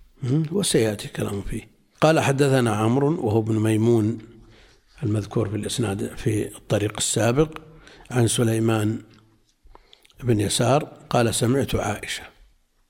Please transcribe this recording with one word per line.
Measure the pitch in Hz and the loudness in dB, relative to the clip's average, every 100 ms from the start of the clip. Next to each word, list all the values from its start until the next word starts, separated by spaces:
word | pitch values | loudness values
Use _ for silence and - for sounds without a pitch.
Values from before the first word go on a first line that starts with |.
| - _ | -20 _
هم؟ | 123 147 156 | -2 -2 0
وسيأتي | 190 180 147 110 101 143 | -2 0 2 0 -2 -8
كلام | - 104 101 | -6 -6 -6
فيه. | - - - _ _ - | -8 -10 -12 _ _ 0
قال: | 151 160 | 2 4
"حدثنا | 117 135 143 131 117 | 2 2 2 2 2
عمرو"، | 104 107 131 143 170 110 | 2 2 2 2 0 0
وهو | 113 | 0
ابن | 110 110 | 0 0
ميمون | 110 107 113 117 107 117 - - - - - _ _ - | 2 2 4 4 2 -2 -10 -20 -20 -20 -20 _ _ -8
المذكور | 110 104 95 113 101 | -4 -4 -2 -4 -4
في | 107 | -4
الإسناد | 104 - 107 101 113 | -6 -4 -2 -2 -6
في | - 120 104 - - | -6 -2 -2 -4 -8
الطريق | - 107 107 - | -4 -2 -2 -4
السابق، | - 127 110 131 156 - - - - - - | -4 0 2 2 0 -2 -20 -20 -20 -20 -4
عن | 123 113 | 0 2
سليمان | - 113 113 113 110 107 117 - - _ _ _ _ - - _ _ _ - | 2 0 0 0 2 0 -4 -8 -20 _ _ _ _ -20 -20 _ _ _ -6
بن | 120 107 | 0 0
يسار | 98 - 120 143 151 - - | 0 0 2 2 0 -12 -2
قال: | 123 113 | 0 2
"سمعت | - 120 135 104 | 2 0 0 0
عائشة". | 101 101 104 - - - - - _ _ _ | -4 -4 -6 -8 -12 -14 -20 -20 _ _ _